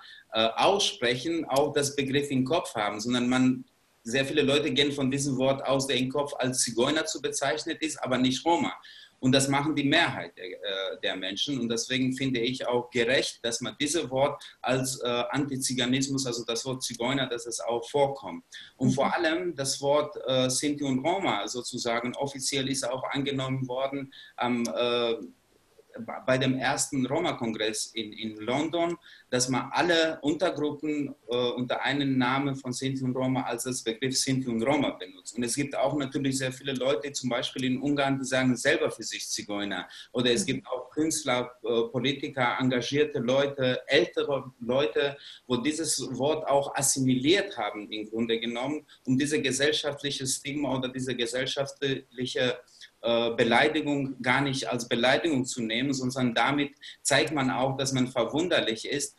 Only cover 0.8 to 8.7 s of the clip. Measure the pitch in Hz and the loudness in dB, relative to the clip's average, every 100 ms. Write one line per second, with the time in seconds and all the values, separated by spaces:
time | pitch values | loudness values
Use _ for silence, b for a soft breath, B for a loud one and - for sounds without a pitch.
0.8 | - - 120 127 165 165 - 135 151 147 | 0 0 0 0 0 -2 2 2 4 2
1.8 | 135 - 127 143 143 131 127 170 - 113 | 0 0 0 0 2 0 2 0 0 -2
2.8 | 101 107 120 123 123 127 127 127 - _ | -2 -2 -2 0 2 4 4 2 -4 _
3.8 | _ _ 113 135 135 151 131 143 151 131 | _ _ -2 0 2 2 4 4 2 2
4.8 | 143 139 127 139 139 127 131 135 123 135 | 2 2 0 0 0 2 2 2 2 2
5.8 | 135 127 127 147 143 - 131 127 123 113 | 2 0 0 -2 -2 -2 -2 0 0 2
6.8 | 135 156 160 151 143 - 139 151 165 151 | 2 2 -2 -4 -4 -2 -2 -2 -4 -4
7.8 | 156 - 127 127 127 127 165 165 95 | -6 -4 -2 2 2 2 2 2 0